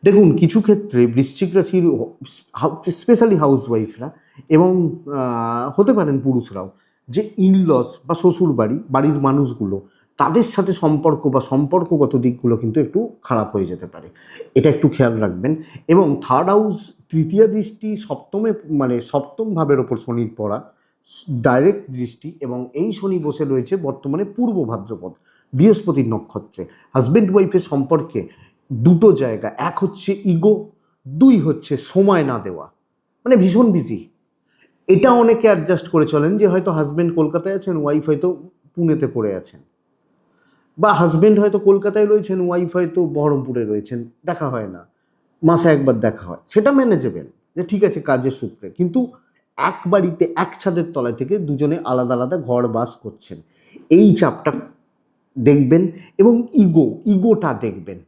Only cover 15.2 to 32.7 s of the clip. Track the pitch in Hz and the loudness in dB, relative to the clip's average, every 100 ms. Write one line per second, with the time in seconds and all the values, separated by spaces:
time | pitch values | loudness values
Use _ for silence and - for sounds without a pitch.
15.2 | 107 87 117 156 - - - 170 175 139 | -4 -4 -4 -6 -8 -20 0 2 2 -2
16.2 | - 131 180 208 214 196 - _ _ 160 | -2 -2 2 2 0 -4 -12 _ _ -4
17.2 | 156 190 220 214 214 - 214 208 - 139 | -2 2 2 2 -6 -8 -10 -10 -8 -12
18.2 | - 202 226 208 151 151 131 120 120 147 | -8 -4 -4 -4 -4 -2 0 -2 -4 -6
19.2 | 139 - 220 175 151 139 120 113 - 120 | -6 -8 -6 -2 0 0 0 -6 -6 -6
20.2 | 113 - 107 107 - _ _ _ _ - | -6 -6 -6 -6 -10 _ _ _ _ -20
21.2 | - 127 120 127 156 202 196 127 120 - | -10 -2 2 4 2 0 -6 -10 -10 -12
22.2 | 156 - 135 123 127 143 196 190 196 185 | -20 -14 -10 -10 -10 -6 -6 -6 -6 -4
23.2 | 151 139 147 131 123 190 151 135 139 156 | -6 -6 -4 -4 -2 -4 -6 -8 -6 -6
24.2 | 202 - 240 196 123 113 101 104 90 - | -6 -4 -4 -2 -4 -6 -10 -12 -14 -18
25.2 | _ _ _ 127 190 208 185 139 117 113 | _ _ _ 2 4 4 0 -2 -2 -4
26.2 | - 104 - - 87 _ _ 135 123 185 | -8 -14 -14 -16 -16 _ _ -2 2 2
27.2 | 202 196 190 185 175 143 135 160 127 110 | 4 2 2 0 -2 -4 0 -2 -2 -8
28.2 | 87 _ _ _ _ 123 127 175 208 165 | -10 _ _ _ _ 0 4 6 6 4
29.2 | 131 110 107 - 143 170 190 - - 196 | 0 -4 -8 -6 -8 -4 -6 -6 -8 -4
30.2 | 202 170 196 214 - _ _ _ 131 143 | -2 2 2 2 -2 _ _ _ -16 2
31.2 | 269 233 151 143 - 143 - 185 196 185 | 4 6 2 -4 -4 -8 -4 2 4 4
32.2 | 139 117 95 85 73 | 2 -4 -8 -12 -14